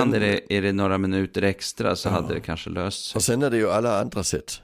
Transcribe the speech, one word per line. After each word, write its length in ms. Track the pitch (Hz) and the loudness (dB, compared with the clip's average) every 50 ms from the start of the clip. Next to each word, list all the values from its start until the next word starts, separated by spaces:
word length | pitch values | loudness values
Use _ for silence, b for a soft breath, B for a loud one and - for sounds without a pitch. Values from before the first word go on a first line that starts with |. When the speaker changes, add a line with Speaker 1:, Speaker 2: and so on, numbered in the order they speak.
| 127 120 117 | 6 4 4
Speaker 1:
sen 20 | |
Speaker 2:
är 60 | 110 | 2
det, 320 | 104 104 101 98 - - 101 | 2 2 2 0 0 0 0
är 60 | 101 95 | 0 2
det 100 | 101 98 | 2 2
några 260 | 98 101 95 95 95 | 2 2 2 2 2
minuter 440 | 95 95 92 95 98 95 - - 98 | 2 2 2 0 0 0 0 0 2
extra 540 | 98 95 - - - - - 113 98 90 | 2 0 0 -4 -8 -6 -2 -2 0 0
så 120 | - - 92 | 0 0 0
Speaker 1:
Ja. 40 | 92 | 0
Speaker 2:
hade 220 | 87 82 82 82 | 0 0 -2 -4
det 60 | 80 | -4
kanske 300 | - - 82 85 - 82 | -4 -6 -6 -6 -6 -6
löst 340 | 82 87 90 98 - - - | -6 -4 -4 -4 -4 -6 -8
sig. 100 | - - 107 | -6 -4 -2
Speaker 1:
Och 40 | - | 0
sen 200 | - 117 127 147 | 2 2 2 2
är 80 | 139 | 2
det 60 | 117 | 2
ju 140 | 113 110 95 | 2 2 2
alla 300 | 90 107 117 120 107 98 | 2 2 2 2 0 0
andra 240 | 104 120 - 101 90 | 0 -2 -4 -4 -2
sätt, 360 | - - 76 - - - - | -2 -2 -4 -4 -8 -12 -12